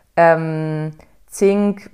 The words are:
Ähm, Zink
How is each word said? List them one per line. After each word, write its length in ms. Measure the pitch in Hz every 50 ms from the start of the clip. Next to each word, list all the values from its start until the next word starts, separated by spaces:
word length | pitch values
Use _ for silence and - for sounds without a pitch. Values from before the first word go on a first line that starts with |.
| _ _ _
Ähm, 760 | 170 170 165 165 160 160 160 160 156 156 156 156 156 156 156 151 - - _ _ _ _
Zink 640 | _ - - 202 196 196 208 208 202 196 202 - -